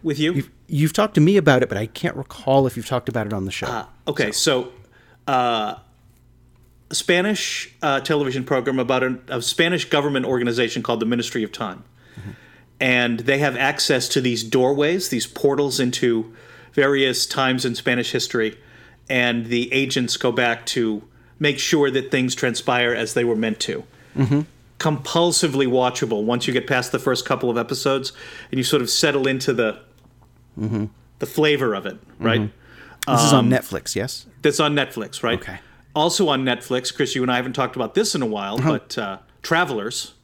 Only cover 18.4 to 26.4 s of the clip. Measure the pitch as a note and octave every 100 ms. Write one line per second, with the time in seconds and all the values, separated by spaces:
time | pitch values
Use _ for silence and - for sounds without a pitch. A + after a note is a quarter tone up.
18.4 | A2 - - - - - _ C3 B2 A#2+
19.4 | A2+ A#2+ A#2+ C3 C3+ C3 A#2+ - B2+ A#2
20.4 | A#2+ A#2 - - A2+ G#2+ - _ - -
21.4 | D3 C#3 - D#3+ C#3+ C3+ C3 C3+ B2+ B2
22.4 | C3 A2+ - B2 A#2+ A#2 A2 - A#2+ A2
23.4 | A2+ G#2+ - D#2 - - - - C3 C#3+
24.4 | D3+ - - _ D#3+ D3+ C#3 E3+ F3 E3+
25.4 | E3+ C3+ C3+ B2+ B2 B2 A#2 G#2+ G#2+ A#2+